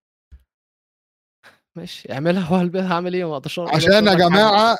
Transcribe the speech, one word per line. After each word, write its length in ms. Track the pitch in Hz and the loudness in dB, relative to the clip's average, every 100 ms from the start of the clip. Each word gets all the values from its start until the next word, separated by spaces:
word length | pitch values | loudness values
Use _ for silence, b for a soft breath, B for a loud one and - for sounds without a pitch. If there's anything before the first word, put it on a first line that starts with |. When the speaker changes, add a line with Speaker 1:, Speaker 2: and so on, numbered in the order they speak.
| _ _ _ - _ _ _ _ _ _ _ _ _ _ b b _ 170 | _ _ _ -20 _ _ _ _ _ _ _ _ _ _ b b _ -18
Speaker 1:
ماشي، 360 | 175 - - | -16 -16 -12
اعملها 400 | 123 160 185 165 | -6 -4 -2 -2
وهلبسها، 400 | 185 180 185 185 | -2 -2 -4 -4
هعمل 220 | 175 180 180 | -4 -4 -6
إيه؟ 100 | 170 | -6
ما 80 | 143 | -8
أقدرش، 220 | 147 - | -10 -10
ما 60 | 170 | -4
أقدرش 180 | 156 165 | -2 2
Speaker 2:
عشان 80 | |
يا 60 | 202 | 4
Speaker 1:
أقول 80 | 208 | 4
لك 60 | |
حاجة. 160 | 180 175 | 4 4
Speaker 2:
جماعة 500 | 180 214 202 226 220 | 4 4 4 2 0